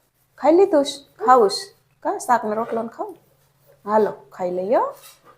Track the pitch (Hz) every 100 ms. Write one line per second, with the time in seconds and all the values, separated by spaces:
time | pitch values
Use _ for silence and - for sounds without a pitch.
0 | _ _ _ - 262 339 392 320 277 -
1 | - - 403 254 202 - - _ _ _
2 | 302 392 - 247 214 214 226 226 226 -
3 | 415 349 _ _ _ _ _ _ 202 220
4 | 208 - - - 180 180 185 285 539 -
5 | - _ _